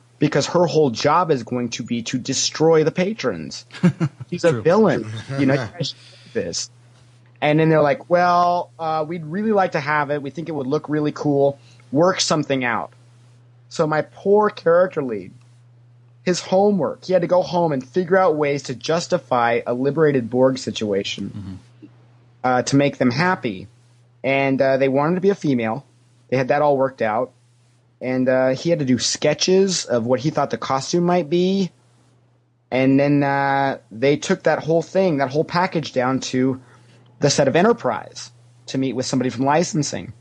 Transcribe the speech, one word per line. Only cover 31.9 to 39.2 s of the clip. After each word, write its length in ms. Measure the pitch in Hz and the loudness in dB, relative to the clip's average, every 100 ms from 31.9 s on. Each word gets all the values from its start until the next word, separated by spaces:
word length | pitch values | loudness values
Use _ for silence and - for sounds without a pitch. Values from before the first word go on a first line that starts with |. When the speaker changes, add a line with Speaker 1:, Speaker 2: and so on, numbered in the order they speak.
| _ _ _ _ _ _ _ _ | _ _ _ _ _ _ _ _
Speaker 1:
And 280 | 127 135 135 | 0 2 4
then, 240 | 143 143 | 4 2
uh, 540 | 139 139 139 139 139 123 - | 0 0 0 0 0 -4 -10
they 260 | 104 135 147 | -2 0 0
took 260 | - 190 | -2 -2
that 160 | - 151 | 0 0
whole 200 | 147 165 | 0 -2
thing, 340 | 160 185 190 147 | 0 0 0 0
that 140 | 131 | 0
whole 140 | 143 | -2
package 480 | 160 175 185 170 147 | -2 0 0 -2 -4
down 280 | - 123 131 - | -2 -2 -2 -2
to 300 | 127 131 131 - - _ - _ _ | -2 -2 -2 -10 -20 _ -20 _ _
the 100 | 143 | 0
set 180 | - 139 | 2 2
of 80 | 151 | 4
Enterprise 760 | 202 233 131 104 50 - - _ _ _ - | 2 2 -2 -6 -10 -18 -20 _ _ _ -8
to 120 | 135 | -4
meet 140 | 131 | -4
with 100 | 117 127 | -4 -4
somebody 240 | 131 | -2